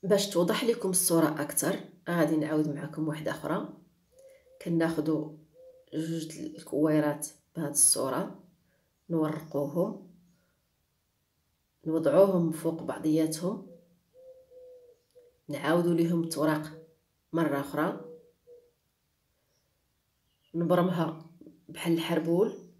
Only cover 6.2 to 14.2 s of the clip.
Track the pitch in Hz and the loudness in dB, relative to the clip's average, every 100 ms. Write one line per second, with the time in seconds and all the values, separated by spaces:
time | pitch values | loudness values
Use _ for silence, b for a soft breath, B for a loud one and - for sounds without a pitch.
6.2 | 160 151 156 - - 139 156 151 147 147 | -6 -10 -12 -12 -6 0 4 4 2 -2
7.2 | - - _ - 143 143 - - 135 127 | -8 -14 _ -8 -4 2 2 2 0 -2
8.2 | 190 - - _ _ _ _ _ _ 165 | -4 -8 -20 _ _ _ _ _ _ 0
9.2 | 151 151 - 143 143 170 185 - - - | 0 -2 -4 -4 -2 0 -2 -4 -16 -20
10.2 | _ _ _ _ _ _ _ _ _ _ | _ _ _ _ _ _ _ _ _ _
11.2 | _ _ _ _ _ _ 160 160 160 160 | _ _ _ _ _ _ -2 2 4 6
12.2 | 196 185 165 - 165 165 - - 156 156 | 6 6 2 0 -4 -4 -6 -4 0 2
13.2 | 156 156 175 214 - - _ _ _ 508 | 2 0 -4 -6 -10 -20 _ _ _ _